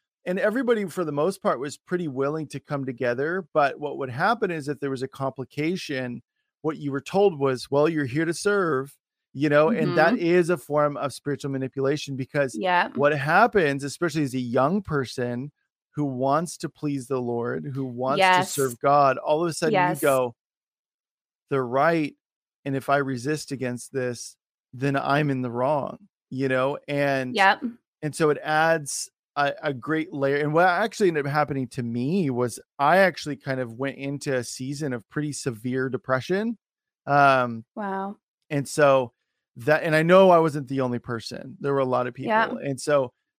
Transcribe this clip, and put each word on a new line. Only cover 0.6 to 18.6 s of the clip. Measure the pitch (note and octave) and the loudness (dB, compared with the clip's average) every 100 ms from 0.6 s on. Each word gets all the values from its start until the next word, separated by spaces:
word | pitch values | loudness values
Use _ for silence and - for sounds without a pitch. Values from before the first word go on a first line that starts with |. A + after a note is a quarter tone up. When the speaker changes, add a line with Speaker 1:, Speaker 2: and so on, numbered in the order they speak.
| B3 A3+ G3 | 0 0 -2
Speaker 1:
for | F#3 | -4
the | D#3+ | -4
most | D3 E3 F#3+ | 0 -2 -2
part, | G#3 C3+ | -2 -2
was | C#3+ - | -4 -10
pretty | - F3+ E3 | -6 -4 -4
willing | B2+ C3+ D#3 C#3+ | -4 -2 -4 -8
to | C#3 | -10
come | - C#3+ | -8 -6
together. | C3+ A#2+ B2 A#2+ D3+ F#3 E3+ | -6 -4 -2 -2 -2 -4 -2
But | D#3 C#3 - | 2 2 0
what | C#3+ C3+ | -8 -8
would | C3 | -8
happen | A#2+ F#3+ A#3+ G3 | -2 0 0 -2
is | E3 C#3 | -4 -6
if | C#3+ | -6
there | C#3+ | -6
was | C3 | -6
a | C3 | -8
complication, | - C3+ C3+ B2 - D#3 F#3 - C3 B2+ B2 - _ _ _ | -6 -6 -6 -10 -4 -4 -4 -6 -6 -6 -10 -14 _ _ _
what | D#3 D3+ | -8 -6
you | D3 | -4
were | C3+ | -6
told | - F#3+ G3+ D3+ | -2 2 2 2
was, | C3+ B2+ - | 0 0 0
"Well, | C#3 D#3 | 2 2
you're | D#3 C3+ | 2 -2
here | C#3+ | -2
to | E3 | -2
serve," | D#3+ G3+ G#3 F3 C3+ C#3 - _ _ _ | -2 0 2 2 0 -4 -12 _ _ _
you | C3+ D3+ | -2 2
know, | D3 D#3 | 4 4
and | A3+ D#3 - | 2 0 4
that | E3 | 4
Speaker 2:
Mm-hmm. | C#3+ | 4
Speaker 1:
is | E3+ F3+ E3 | 4 4 4
a | E3+ | 0
form | - D3 D3 C#3+ | 0 0 0 0
of | C3+ | -6
spiritual | - C#3+ C#3 C#3+ | -6 -6 -4 -4
manipulation | C3+ C3 C3+ C3+ D3 - C3+ | -4 -6 -2 -2 -2 -4 -8
because | C3+ D3 C#3 - | -4 -2 -2 -2
Speaker 2:
Yeah. | F#3 F3 F#3+ - | 0 2 0 2
Speaker 1:
what | C#3+ D3+ | 2 2
happens, | C#3+ F3+ A#3+ G3+ D3+ C#3 | 2 4 4 4 2 0
especially | C#3 - F3 D#3 | -4 -4 -2 0
as | C#3 | -2
a | B2+ | -2
young | B2 B2+ C3+ G3+ | -2 2 2 0
person | - D3 A#2+ - A#2+ A#2+ C#3+ - _ _ _ | -2 -4 -4 -4 -6 -6 -8 -14 _ _ _
who | - | -6
wants | C#3+ B2+ C3+ D3 E3+ - | -4 -2 0 0 0 -8
to | D#3 | -12
please | - D3+ C#3 A#2+ | -8 -6 -6 -4
the | C3 | -4
Lord, | A#2+ A#2 A#2+ C3+ D3+ | -2 -2 -4 -6 -8
who | C3+ | -8
wants | C3 A#2+ C3 D3 | -8 -4 -2 4
to | |
Speaker 2:
Yes. | F#3 F#3 F#3+ | 4 4 2
Speaker 1:
serve | - | -2